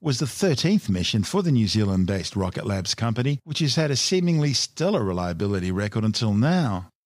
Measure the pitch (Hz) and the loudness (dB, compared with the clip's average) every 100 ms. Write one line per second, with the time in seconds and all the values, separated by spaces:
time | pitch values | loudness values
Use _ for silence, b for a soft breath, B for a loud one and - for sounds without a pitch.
0 | 160 123 143 - 190 131 165 208 - 92 | -4 -2 -2 0 0 2 2 2 2 -2
1 | 90 110 - 196 175 127 104 110 101 95 | 0 0 0 0 2 2 4 2 2 2
2 | 90 98 82 101 92 - 92 98 - - | 2 0 -4 -4 -4 -4 -4 -4 -4 -4
3 | 117 117 127 143 - 143 151 165 151 131 | -2 -2 -2 -4 -6 -2 0 0 0 0
4 | - 185 175 160 147 123 - - 175 196 | 0 0 2 2 2 0 -4 -2 0 0
5 | 98 90 87 85 101 98 90 92 104 113 | 0 0 -2 -2 -2 0 -2 -2 -2 0
6 | 110 - 110 104 139 180 135 90 90 _ | 0 0 0 2 2 2 0 -2 -8 _